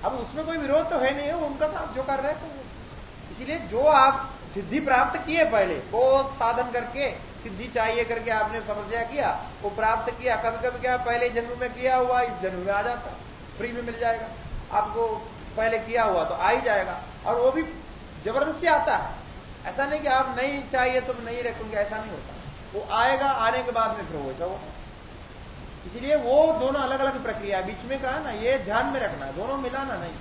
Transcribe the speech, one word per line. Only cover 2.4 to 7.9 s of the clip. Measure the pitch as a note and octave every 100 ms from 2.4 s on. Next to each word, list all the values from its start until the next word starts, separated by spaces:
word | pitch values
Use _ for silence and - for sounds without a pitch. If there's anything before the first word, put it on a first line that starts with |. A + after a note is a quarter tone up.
तो | E4
वो, | C#4 B3+ - - - - - -
इसीलिए | - B3+ D#4+
जो | E3+ A3
आप | D4 D4 C4+ C4+ - - -
सिद्धि | G3 E3 C#4
प्राप्त | C#4 B3+ C4 - -
किए | E4
पहले, | D#4 G#3+ F#3+ D3+
वो | B2 G#3 C4 C4+ C4+
साधन | - A#3 B3 A#3+
करके | A#3+ A#3 C4 C4+ -
सिद्धि | - - A3+ F#3+ A#3+
चाहिए | A#3+ A3+